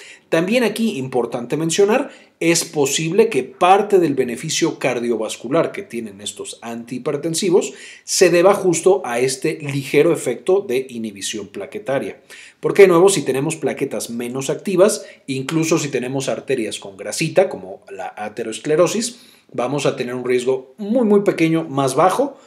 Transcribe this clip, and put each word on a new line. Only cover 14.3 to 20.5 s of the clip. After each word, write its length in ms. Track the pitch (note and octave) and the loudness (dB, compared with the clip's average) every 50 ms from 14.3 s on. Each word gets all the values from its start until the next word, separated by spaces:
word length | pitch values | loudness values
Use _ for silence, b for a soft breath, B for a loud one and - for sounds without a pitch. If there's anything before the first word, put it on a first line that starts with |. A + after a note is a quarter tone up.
| B2 C#3 C3+ - | -6 -6 -4 -4
activas, 560 | D3+ C#3 - G#3 F#3+ E3+ F#3 A3 G#3+ - B B B B B - | -6 -6 -4 -2 2 4 4 4 4 0 B B B B B -10
incluso 520 | C3+ C3+ C3 C3+ D#3+ D#3+ D#3+ - F3 D3+ | -8 -6 -6 -4 -2 -2 0 0 0 0
si 100 | - C#3 | 0 -2
tenemos 400 | C3 A#2+ A#2+ B2+ C3+ C#3 C3+ C3+ | -4 -4 -4 -4 -4 -4 -4 -4
arterias 500 | A2+ A2+ - - C3+ B2 A2 G2 - - | -4 -6 -4 -4 -2 -2 -2 -4 -6 -10
con 160 | - G2+ G2 | -12 -14 -16
grasita, 540 | F#2+ G2+ G#2 G#2 - E3 D#3 - F3+ G3 F#3+ | -14 -12 -8 -6 -4 -4 -2 2 2 2 2
como 320 | - F#2+ F#2 F#2 G2+ - _ - | 0 -8 -12 -14 -16 -16 _ -16
la 240 | G2 F#2+ F#2 F#2 - | -12 -10 -10 -10 -10
aterosclerosis, 1040 | - G#2+ G#2 - - A2+ A2+ A2 - - D3 D3+ D#3+ F3 D#3+ - A3 A#3 - - B B B B B B B | -10 -10 -10 -8 -8 -8 -8 -8 -6 -2 0 2 4 4 2 2 -2 -4 -6 -8 B B B B B B B
vamos 340 | - B2 A#2+ B2+ D3 D3 C3+ | -6 -6 -4 -2 -2 -2 -2
a 100 | D3 C3+ | -2 -2
tener 180 | C3 B2 B2 B2 | -2 -4 -6 -6
un 120 | B2+ A#2+ | -6 -2
riesgo 500 | B2 B2+ B2 A#2 B2+ | 0 0 0 2 0